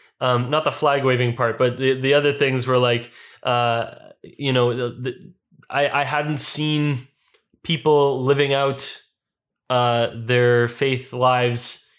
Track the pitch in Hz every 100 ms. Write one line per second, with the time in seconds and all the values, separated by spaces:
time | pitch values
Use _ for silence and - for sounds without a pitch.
0 | _ _ 131 123 123 151 151 123 151 143
1 | 131 123 123 117 117 107 127 110 135 131
2 | 131 143 147 143 139 131 123 127 123 120
3 | 117 - - - - 123 120 117 - -
4 | - - - - 139 127 123 120 120 104
5 | 127 - - _ _ _ _ 135 143 139
6 | 135 147 151 147 - - 151 151 147 135
7 | 123 _ _ _ _ _ - 160 147 147
8 | 143 131 131 139 143 139 139 131 - -
9 | _ _ _ _ _ _ - 123 120 117
10 | 117 - 113 123 120 120 120 120 139 127
11 | 123 127 127 127 123 120 - - _